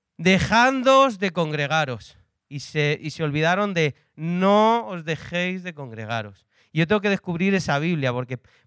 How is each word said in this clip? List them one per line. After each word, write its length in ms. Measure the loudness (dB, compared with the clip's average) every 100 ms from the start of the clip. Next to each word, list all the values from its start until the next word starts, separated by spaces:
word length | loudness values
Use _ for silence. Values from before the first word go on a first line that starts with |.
| _ -2
"Dejándoos 1000 | 2 2 4 4 4 4 4 6 4 2
de 100 | -4
congregaros", 880 | -2 -2 -2 -2 0 -2 -6 -12 _ _ _ _
y 120 | -14
se, 360 | -8 -2 -2 -2
y 120 | -6
se 120 | -6
olvidaron 520 | -4 0 0 2 0 0
de 180 | -2 -4 _ -10
"no 720 | -6 0 4 6 4 2 -2
os 180 | -8 -6
dejéis 560 | -8 -6 -4 -4 -6
de 140 | -10 -12
congregaros". 720 | -12 -10 -6 -6 -6 -14 _ _ _
Y 80 | -2
yo 80 | 0
tengo 140 | 2
que 80 | 0
descubrir 420 | -2 -2 -2 0
esa 240 | 0 0 -2
Biblia, 340 | 0 0 -2
porque 280 | -2 -6 -10 _ _